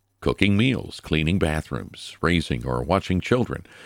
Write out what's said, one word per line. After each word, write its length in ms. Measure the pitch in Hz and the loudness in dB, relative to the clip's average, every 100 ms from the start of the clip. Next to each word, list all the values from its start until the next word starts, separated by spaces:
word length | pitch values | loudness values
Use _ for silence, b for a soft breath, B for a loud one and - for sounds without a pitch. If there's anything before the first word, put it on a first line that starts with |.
| _ _ | _ _
cooking 340 | 71 - 98 | -2 2 2
meals, 460 | 101 131 120 - - | 4 2 0 -4 -12
cleaning 380 | - 78 78 92 | -2 0 2 2
bathrooms, 760 | 82 78 - 62 50 - - - | 2 0 -4 -8 -10 -14 -18 -2
raising 460 | 82 87 - 65 60 | 2 2 0 -4 -2
or 160 | 62 | -4
watching 400 | 65 95 - 92 | 0 0 0 -2
children, 420 | - 123 113 - - B | 2 0 0 -4 -10 B